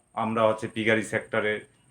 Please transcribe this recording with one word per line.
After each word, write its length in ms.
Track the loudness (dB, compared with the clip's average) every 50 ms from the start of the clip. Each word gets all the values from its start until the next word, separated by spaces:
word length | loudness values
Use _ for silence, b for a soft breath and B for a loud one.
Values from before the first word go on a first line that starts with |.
| _ _ -6
আমরা 340 | -4 -4 -2 2 2 4
হচ্ছে 200 | 2 2 0 -4
পিগ 200 | -8 -6 -2 0
গাড়ি 160 | 2 2 2 0
সেক্টরে 580 | -2 -4 -4 -4 -2 -2 -2 0 0 -2 -4 -8 -14 _ _ _ _